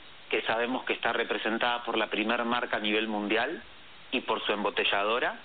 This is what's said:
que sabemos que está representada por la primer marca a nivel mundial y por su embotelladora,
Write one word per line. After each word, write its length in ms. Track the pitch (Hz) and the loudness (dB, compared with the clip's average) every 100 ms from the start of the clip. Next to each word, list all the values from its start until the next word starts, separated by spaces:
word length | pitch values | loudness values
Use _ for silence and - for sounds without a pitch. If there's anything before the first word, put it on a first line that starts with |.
| - - - | -20 -18 -2
que 120 | 113 | 0
sabemos 420 | - 113 120 127 - | 2 2 2 0 -2
que 80 | |
está 180 | 113 117 | 0 2
representada 720 | 117 113 107 110 113 120 120 | 2 0 0 0 2 2 0
por 140 | - 113 | 0 0
la 100 | 107 | 0
primer 380 | - 110 120 117 | 0 0 2 2
marca 320 | 120 120 117 | 0 0 0
a 20 | |
nivel 300 | 107 107 110 | 2 2 2
mundial 520 | 104 104 110 123 - - - - - - | 0 2 2 0 -2 -10 -18 -20 -18 -4
y 100 | 262 | -2
por 200 | - 107 - | 0 -2 0
su 80 | |
embotelladora, 840 | 104 101 104 101 104 104 120 156 233 | 0 0 2 2 2 2 2 0 -4